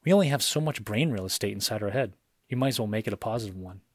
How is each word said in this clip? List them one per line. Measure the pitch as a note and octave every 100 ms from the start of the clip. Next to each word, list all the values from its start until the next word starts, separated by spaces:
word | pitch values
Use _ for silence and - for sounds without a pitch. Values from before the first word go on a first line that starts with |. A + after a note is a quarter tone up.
"We | D3+
only | G3+ D#3
have | C#3
so | - D3+
much | D#3 - G2+
brain | G#2+ D#3+
real | G#2+ F#2+
estate | - G2+
inside | G2+ - G#2+
our | G2+
head. | C3 A2+ - _ _ _
You | B2
might | C3+
as | B2+
well | G#2+
make | G#2+ A2
it |
a | G2+
positive | A2+ A#2 G#2+ F#2
one." | F#2 F#2+ _